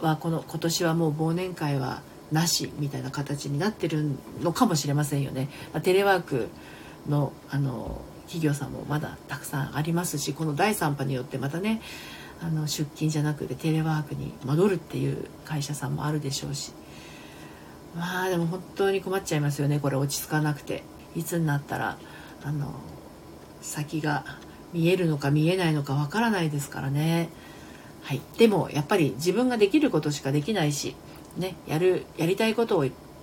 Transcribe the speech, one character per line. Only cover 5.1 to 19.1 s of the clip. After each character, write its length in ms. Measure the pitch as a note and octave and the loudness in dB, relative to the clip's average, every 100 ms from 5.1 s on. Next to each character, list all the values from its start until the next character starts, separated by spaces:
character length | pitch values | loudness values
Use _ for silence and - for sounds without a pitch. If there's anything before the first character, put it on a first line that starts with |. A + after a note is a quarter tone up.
| C#3+ | 0
ん 60 | |
よ 80 | C3+ | 0
ね。 180 | C3 C3+ - - | -2 -4 -6 -8
ま 60 | D#3+ | -2
あ、 20 | |
テ 100 | F#3 | 4
レ 140 | F#3 G3 | 4 6
ワ 100 | F#3 | 4
ー 60 | |
ク 260 | E3+ C3+ G#2 - - - - - - | 2 -2 -2 -6 -16 -16 -16 -12 0
の、 240 | D3 C#3 - - | 2 2 -2 -6
あ 80 | C#3+ | 0
の、 420 | C3+ A#2 G#2+ - - - - | 0 -2 -6 -8 -10 -16 -10
企 180 | E3+ D3+ | 0 0
業 80 | |
さ 140 | C#3+ C3 | 0 -4
ん 40 | |
も 140 | C3+ D3 | -8 -4
ま 120 | D3+ | -4
だ 180 | - - - | -4 -8 -10
た 80 | C#3+ | -10
く 80 | - | -6
さ 140 | C#3+ | -4
ん 120 | C#3 - | -4 -2
あ 60 | |
り 100 | D#3 | 0
ま 140 | E3+ E3+ | 0 0
す 120 | C#3+ | -2
し、 140 | - | -4
こ 120 | C#3 D#3+ | -2 -2
の 100 | C#3+ | 2
第 180 | G3+ | 2
三 220 | G#3 D#3 C#3+ | 4 0 0
波 80 | |
に 100 | C3+ | 0
よ 100 | C3 | -2
っ 20 | B2+ | -4
て 120 | C3 | -4
ま 120 | C3+ | -4
た 100 | E3 | -2
ね、 220 | G#3 A3+ - - - - - - | 0 0 -2 -12 -14 -14 -16 -8
あ 60 | E3+ | -2
の、 200 | D#3 D3+ | 0 0
出 220 | - C#3+ - | -2 -4 0
勤 140 | D#3 | 0
じ 100 | D#3 | 2
ゃ 40 | |
な 100 | D3+ | 2
く 120 | D3 C3 | 0 -4
て 100 | C3 | -2
テ 160 | D#3+ | 2
レ 100 | D#3+ | 2
ワ 120 | D#3+ | 2
ー 100 | D#3 | 0
ク 120 | D3 C#3 | -2 -6
に 180 | C#3 - | -6 -8
戻 240 | B2+ D3+ G3+ | 0 6 6
る 80 | F3+ | 4
っ 20 | |
て 200 | - C3+ | -2 -2
い 160 | C#3 | 0
う 160 | C3+ - - - | -2 -6 -12 -6
会 180 | D#3 | -4
社 100 | C#3+ | -4
さ 140 | D3 C3+ | -4 -4
ん 80 | D3 | -2
も 100 | D3 | 0
あ 60 | |
る 80 | D#3 | 0
で 100 | C#3+ | -2
し 120 | C#3 | -4
ょ 60 | C#3+ | -4
う 60 | C#3+ | -6
し。 180 | - - - - - - - - - - - - - E3+ | -8 -12 -18 -18 -16 -16 -16 -16 -16 -16 -18 -18 -12 -8
ま 280 | F3 F3+ | -4 0
あ、 60 | F#3 | 2
で 60 | F3 | 2
も 120 | E3 | 2
本 160 | F#3 F3+ - | -2 -6 0
当 160 | G3 | 2
に 80 | G3 | 2
困 160 | F#3 | 0